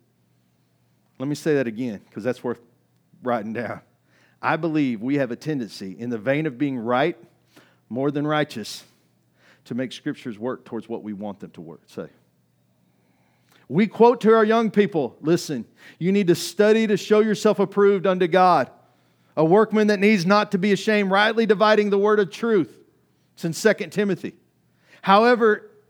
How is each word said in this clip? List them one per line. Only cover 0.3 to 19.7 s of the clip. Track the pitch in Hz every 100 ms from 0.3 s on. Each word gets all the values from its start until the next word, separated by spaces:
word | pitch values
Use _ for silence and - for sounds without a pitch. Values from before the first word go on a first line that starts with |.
| _ _ _ _ _ _ _ _ -
Let | 135
me | 147
say | 165 147
that | 120
again, | 107 127 98 _
'cause | -
that's | 113 120
worth | 123 113 _ _ _ _ _ _
writing | 123 120 104
down. | 113 107 98 _ _ _ _ _ _
I | 123 160
believe | 165 156 135 113
we | 120 143
have | 127
a | 117
tendency | 151 147 107 - 98
in | 92 120
the | 113
vein | 104 143 160
of | 120
being | 143 131
right | 113 123 160 - - _ _ _ _ _ -
more | 117 139
than | 143 147
righteous | 151 147 117 104 - - _ _ _ _ _ _ _ -
to | 123
make | 131
Scriptures | - 151 143 131 104
work | 120 117 -
towards | 117 -
what | 113
we | 107
want | 101 104 95
them | 87
to | -
work. | 80 78 _
Say. | - 80 _ _ _ _ _ _ _ _ _ _ _ _ _ _ _ -
We | 143 214
quote | - 233 247
to | 208 226
our | 214
young | 226 220
people, | 202 202 165 120 -
"Listen, | 151 170 - 135 107 _ - -
you | 170
need | 202 175
to | 165
study | - - 208 220 220
to | 190
show | - 214
yourself | 220 202 214 202
approved | 196 202 202 202 190
unto | 185 180
God, | 180 185 160 123 - _ _ _ _ _ -
a |
workman | 160 196 220